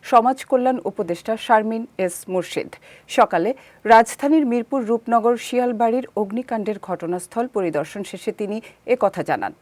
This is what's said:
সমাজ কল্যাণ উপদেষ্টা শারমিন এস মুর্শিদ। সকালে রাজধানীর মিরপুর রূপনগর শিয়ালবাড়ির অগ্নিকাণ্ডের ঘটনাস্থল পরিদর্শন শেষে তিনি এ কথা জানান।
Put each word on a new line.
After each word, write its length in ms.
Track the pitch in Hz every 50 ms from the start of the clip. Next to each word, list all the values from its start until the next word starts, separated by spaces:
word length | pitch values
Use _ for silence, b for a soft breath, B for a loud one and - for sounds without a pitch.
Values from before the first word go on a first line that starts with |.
| -
সমাজ 320 | - 277 240 226 247 262 262 - _
কল্যাণ 280 | - 254 247 254 262 240 - -
উপদেষ্টা 440 | 202 - 202 165 175 170 - - 220 214 -
শারমিন 380 | - 240 220 214 220 226 226 226 - _ - 190
এস 100 | 180 180 - - -
মুর্শিদ। 380 | 185 185 170 - - - - - - - B B B B B B
সকালে 400 | - - 226 - - 170 165 214 269 B B B B B B
রাজধানীর 600 | 214 226 226 233 - - - - 285 302 320 294 240
মিরপুর 280 | 233 240 233 _ - 277 240 208
রূপনগর 460 | 233 226 226 - 233 233 214 233 247 226 -
শিয়ালবাড়ির 600 | - - 240 247 247 240 214 233 226 226 254 262 - _ 202
অগ্নিকাণ্ডের 560 | 214 196 208 233 254 - 240 220 202 208 214 202 - -
ঘটনাস্থল 580 | 180 175 175 165 175 180 180 - - 226 240 247 _
পরিদর্শন 460 | 208 185 170 151 151 139 - - 208 196
শেষে 280 | - - 185 - 226 214 -
তিনি 180 | 214 196 208 220 B B B B B - 247
এ 20 | 247 -
কথা 180 | 196 - 180 156
জানান। 280 | - 147 113 90 98 - _